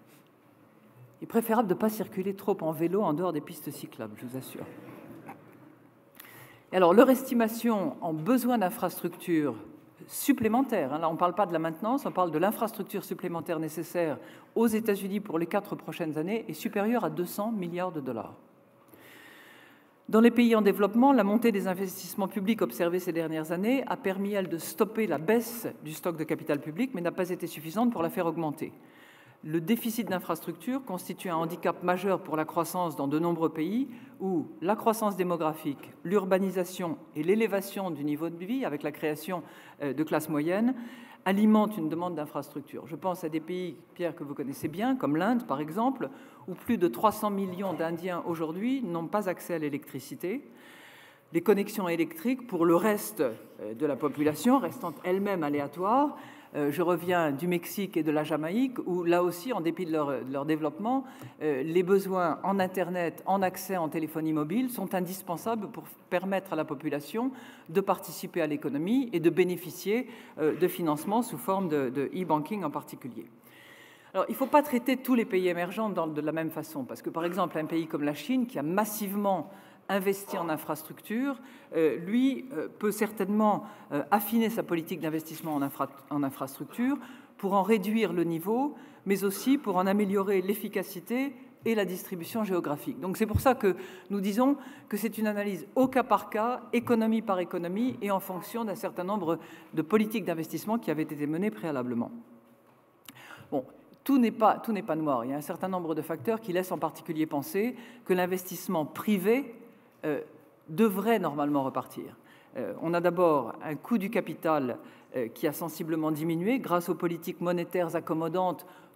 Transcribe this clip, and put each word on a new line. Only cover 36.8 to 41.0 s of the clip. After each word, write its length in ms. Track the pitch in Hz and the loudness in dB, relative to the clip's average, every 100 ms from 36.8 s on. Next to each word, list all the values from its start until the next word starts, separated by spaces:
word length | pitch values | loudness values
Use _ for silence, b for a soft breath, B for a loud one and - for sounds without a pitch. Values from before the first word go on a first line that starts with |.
| 175 139 - 151 | -4 -6 -8 -2
et 60 | |
l'élévation 680 | 160 220 220 196 196 208 190 | 2 4 4 0 -2 -4 -4
du 140 | 143 147 | -4 -4
niveau 240 | 147 165 | -2 -4
de 80 | 170 | -6
vie, 260 | 185 262 | -4 -2
avec 200 | 190 147 | -2 -2
la 100 | 151 | -4
création, 500 | 143 156 151 - 180 - B B B | -2 -2 -2 -4 -6 -8 B B B
euh, 100 | 143 | -4
de 120 | 131 | -2
classes 260 | 156 156 151 | 2 0 2
moyennes, 460 | 147 156 196 240 262 B B | 0 0 2 2 0 B B